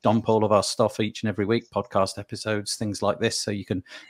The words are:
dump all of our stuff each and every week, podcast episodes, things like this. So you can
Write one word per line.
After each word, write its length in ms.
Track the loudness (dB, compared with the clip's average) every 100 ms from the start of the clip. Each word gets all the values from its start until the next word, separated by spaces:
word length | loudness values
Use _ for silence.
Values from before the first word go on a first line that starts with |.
dump 240 | 2 2 4
all 160 | 4
of 80 | 6
our 120 | 4
stuff 360 | 2 2 0 0
each 240 | -4 -2
and 60 | -4
every 160 | -2
week, 240 | 0 0 -2
podcast 480 | -4 -2 0 0 -2
episodes, 600 | -12 -8 -4 -4 -4 -6
things 260 | -6 -2
like 180 | -2 0
this. 180 | 0 -2
So 120 | -4
you 160 | -4 -4
can 180 | -4 -6 -14 -4